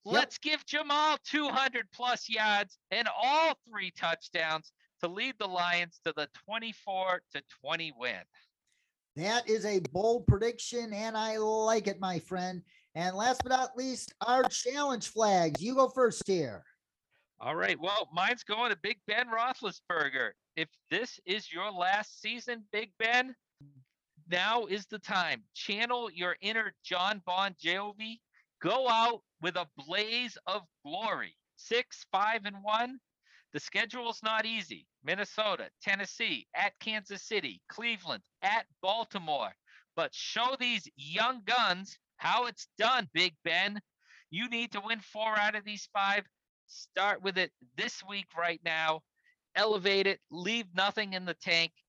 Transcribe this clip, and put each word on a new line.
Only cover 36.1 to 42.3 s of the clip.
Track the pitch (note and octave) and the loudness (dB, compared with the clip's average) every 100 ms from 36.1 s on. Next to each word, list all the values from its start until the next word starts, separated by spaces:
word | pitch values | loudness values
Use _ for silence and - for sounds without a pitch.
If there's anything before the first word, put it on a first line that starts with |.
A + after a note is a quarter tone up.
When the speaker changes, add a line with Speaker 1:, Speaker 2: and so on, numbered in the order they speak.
| - A3+ C#3 - - | -4 -4 -4 -6 -2
Speaker 2:
at | G3 _ | -2 _
Kansas | - A3 F#3+ G3+ | -6 -6 -6 -14
City, | - G#3+ D3 F2+ _ | -4 -2 -2 -10 _
Cleveland, | - A#3 A3 F3 A2+ _ _ | -8 -4 -4 -6 -8 _ _
at | F#3+ A3 A3 _ | 0 0 -2 _
Baltimore. | F#3 A3 A3 G3+ E3 C#3+ G#2 - _ - _ - | -2 0 -2 -6 -2 -2 -2 -6 _ -20 _ -4
But | D3+ | -4
show | - - G#3+ A#3+ C4+ | -4 -6 0 0 2
these | B3 A3+ - - | 0 0 -4 -16
young | C#3+ F3 A#3 B3+ | -6 2 2 2
guns | G3 B3 G#3+ F3+ F#3+ - _ _ | 2 4 4 2 -4 -16 _ _
how | D#3+ | 2